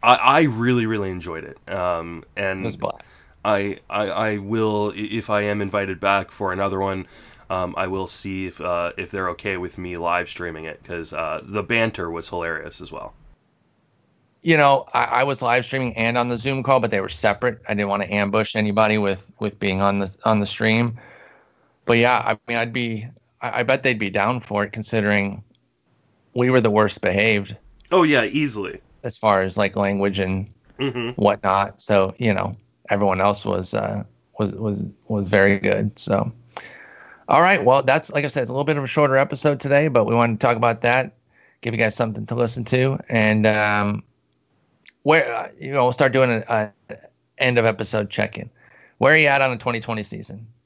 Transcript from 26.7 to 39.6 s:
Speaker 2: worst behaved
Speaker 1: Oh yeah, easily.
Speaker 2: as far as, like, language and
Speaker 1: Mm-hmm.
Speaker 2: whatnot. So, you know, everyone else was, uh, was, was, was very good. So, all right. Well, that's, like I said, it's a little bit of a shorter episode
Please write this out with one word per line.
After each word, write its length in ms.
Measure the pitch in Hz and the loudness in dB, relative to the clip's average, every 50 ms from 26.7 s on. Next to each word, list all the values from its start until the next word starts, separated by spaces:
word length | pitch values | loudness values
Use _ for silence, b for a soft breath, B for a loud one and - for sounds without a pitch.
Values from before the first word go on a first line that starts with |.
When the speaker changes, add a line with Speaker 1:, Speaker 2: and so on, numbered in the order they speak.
Speaker 2:
worst 320 | 104 107 107 101 - - - | 4 4 4 2 2 -2 -2
behaved 520 | 98 92 98 104 113 110 104 98 95 107 - _ - _ _ _ _ | 0 2 2 2 2 2 0 -2 -6 -12 -16 _ -20 _ _ _ _
Speaker 1:
Oh 120 | - 185 175 | 2 4 4
yeah, 220 | 156 147 131 113 | 4 4 2 2
easily. 560 | 110 - 147 156 143 110 107 98 87 85 95 _ _ _ _ - | 2 0 -2 -2 -2 -4 -6 -8 -8 -10 -12 _ _ _ _ -12
Speaker 2:
as 160 | 117 - - | -12 -12 -2
far 240 | - 110 101 95 95 | 2 4 4 4 2
as, 160 | 95 92 - | 0 0 0
like, 180 | 104 98 95 | -2 0 0
language 420 | 101 101 98 101 101 98 101 95 98 | 0 0 0 0 0 0 -2 0 -2
and 280 | 98 92 95 95 95 - - _ _ _ - _ | -2 -2 -2 -4 -6 -8 -12 _ _ _ -10 _
Speaker 1:
Mm-hmm. 420 | 131 139 123 123 117 117 123 - | -6 -6 -4 -6 -8 -8 -4 2
Speaker 2:
whatnot. 600 | 101 104 104 - - 98 95 98 98 101 - _ - | 2 2 2 2 0 0 2 2 0 -2 -6 _ -4
So, 320 | - 107 101 95 98 - | 2 2 2 2 2 -2
you 160 | _ 127 113 101 | _ 0 0 0
know, 240 | 95 95 98 95 - _ _ _ _ _ - | 0 -2 -4 -6 -10 _ _ _ _ _ -2
everyone 320 | 107 101 101 98 95 95 | 0 0 2 2 2 2
else 240 | 95 101 104 - - | 2 2 0 0 -2
was, 300 | 107 98 95 92 90 - | -4 -4 -2 -4 -4 -4
uh, 300 | 110 110 104 104 104 107 - _ _ _ _ _ - | -4 -4 -4 -6 -6 -8 -10 _ _ _ _ _ -4
was, 140 | 107 98 98 | -4 -4 -4
was, 280 | 98 110 107 101 95 104 104 - _ _ _ | -4 -4 -4 -4 -4 -6 -8 -10 _ _ _
was 200 | 113 104 101 92 | -4 -4 -2 2
very 300 | 101 101 98 101 101 98 | 4 4 6 6 4 4
good. 400 | 95 98 98 104 107 104 - - | 2 0 0 2 0 -2 -4 -6
So, 340 | - - - 101 107 120 - - - B B B B B B B B B B B B B B B B - | -4 0 0 0 0 -2 -6 -12 -20 B B B B B B B B B B B B B B B B 2
all 140 | - 139 170 | 4 6 6
right. 200 | 185 196 175 107 | 6 4 4 6
Well, 200 | 117 127 139 135 | 6 4 6 6
that's, 280 | 127 131 156 156 - | 4 2 2 2 -2
like 140 | - 147 143 | -4 -2 -2
I 40 | 143 | -2
said, 120 | - 147 127 | -2 -2 -4
it's 40 | 113 | -2
a 60 | 123 | -2
little 100 | 135 143 | -4 0
bit 140 | 135 156 143 | 0 0 -2
of 60 | 139 | -2
a 20 | |
shorter 320 | 127 - - 147 143 131 135 | -2 2 2 2 4 6 4
episode 420 | 135 - - 135 - 156 143 127 | 2 2 -2 -2 0 0 0 0